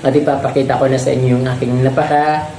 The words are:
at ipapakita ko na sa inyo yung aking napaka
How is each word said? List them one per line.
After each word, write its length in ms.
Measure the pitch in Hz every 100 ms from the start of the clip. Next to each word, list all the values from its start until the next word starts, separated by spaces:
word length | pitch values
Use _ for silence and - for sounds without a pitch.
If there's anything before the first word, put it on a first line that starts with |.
at 80 | -
ipapakita 640 | 139 147 139 135 139 135 123
ko 120 | 131
na 120 | 131
sa 120 | 135
inyo 280 | 131 127 123
yung 40 |
aking 400 | 127 127 123 127
napaka 640 | 131 131 151 147 151 151 151